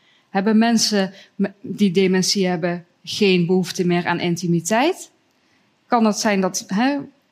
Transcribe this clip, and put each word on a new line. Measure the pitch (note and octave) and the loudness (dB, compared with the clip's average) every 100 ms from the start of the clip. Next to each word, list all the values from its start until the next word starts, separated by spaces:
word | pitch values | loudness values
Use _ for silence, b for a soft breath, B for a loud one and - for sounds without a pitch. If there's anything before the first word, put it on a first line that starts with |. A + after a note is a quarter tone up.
| b b b | b b b
Hebben | G3 G3 A3 | -4 2 2
mensen | A#3 A3+ - G#3 F#3+ B B | 4 2 0 0 -2 B B
me-, | _ G3 - | _ -6 -6
die | - F#3+ G3+ | -12 0 0
dementie | F3 F#3+ F#3 F3+ G3+ F3+ | 2 2 2 0 0 -2
hebben | F3+ F3 F3 - _ | -2 -4 -6 -10 _
geen | - - G3+ F#3 E3+ | -12 0 2 2 2
behoefte | F#3 F3 - F3+ | 0 0 -2 0
meer | F3 E3+ | 0 0
aan | F3 | -2
intimiteit? | F3 E3+ F3 E3+ E3 A3 D4 F#4 - _ _ _ _ _ _ _ _ | -2 -4 0 -2 0 0 0 -2 -10 _ _ _ _ _ _ _ _
Kan | A#3+ | 2
het | A3 G3+ | 2 2
zijn | A3 G3 | 0 0
dat, | F#3+ F#3+ - | 0 -4 -6
hè, | F#3+ B3+ C#4+ C#4 _ _ | -2 0 -2 -8 _ _